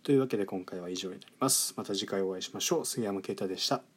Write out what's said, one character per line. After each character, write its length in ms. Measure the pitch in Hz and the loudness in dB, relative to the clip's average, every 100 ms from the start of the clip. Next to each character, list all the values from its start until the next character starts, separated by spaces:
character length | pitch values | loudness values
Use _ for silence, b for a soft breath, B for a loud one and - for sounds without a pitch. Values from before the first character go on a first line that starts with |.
と 80 | - | 6
い 40 | 139 | 6
う 60 | |
わ 60 | 131 | 6
け 100 | 107 | 0
で 80 | 95 | 0
今 180 | 92 | -2
回 160 | 90 92 | -6 -8
は 100 | 87 | -6
以 60 | 92 | -4
上 140 | 92 | -6
に 100 | 92 | -8
な 80 | - | -16
り 60 | - | -2
ま 100 | 135 | 2
す。 240 | - - - | 2 2 -4
ま 60 | |
た 100 | 104 | -4
次 140 | 98 101 | -2 0
回 140 | 98 | 0
お 140 | 95 92 | 0 -2
会 40 | |
い 20 | |
し 100 | - | -6
ま 80 | 98 | -4
し 100 | - | 0
ょ 60 | 165 | 2
う。 60 | - | 0
杉 200 | - 107 | -2 -2
山 160 | 98 | -2
啓 120 | - | -4
太 140 | 101 95 | -4 -4
で 100 | 92 | -2
し 100 | - | 0
た。 140 | 90 - | 0 -2